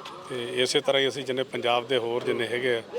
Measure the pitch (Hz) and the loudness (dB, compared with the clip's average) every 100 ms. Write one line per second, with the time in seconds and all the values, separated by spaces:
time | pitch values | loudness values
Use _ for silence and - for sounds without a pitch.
0 | - - - 127 120 123 127 147 139 139 | -14 -14 -8 -6 -2 0 2 2 4 4
1 | 135 139 127 127 131 127 120 120 120 131 | 2 0 -2 -2 -2 0 2 2 2 0
2 | 117 120 123 117 113 123 127 117 - | 2 0 0 0 0 0 0 0 -2